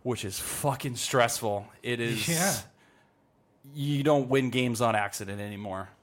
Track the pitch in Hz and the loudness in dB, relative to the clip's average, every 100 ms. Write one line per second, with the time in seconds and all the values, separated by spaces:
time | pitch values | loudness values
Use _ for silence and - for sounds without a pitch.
0 | 127 117 101 - - - 143 131 143 117 | -4 -4 -4 -6 -8 -2 -2 -2 -6 -6
1 | - 135 117 - 113 101 95 - 117 120 | 0 4 4 2 -2 -4 -6 -10 -6 -2
2 | 117 110 104 165 196 110 - _ _ _ | -2 -2 0 2 0 0 -8 _ _ _
3 | _ _ _ _ _ _ 139 147 143 143 | _ _ _ _ _ _ -16 -6 -2 2
4 | 143 147 127 135 131 127 123 113 120 107 | 4 4 4 2 4 2 2 2 2 2
5 | 101 - 98 101 104 101 104 95 95 - | 0 -6 -8 -6 -6 -8 -6 -8 -8 -16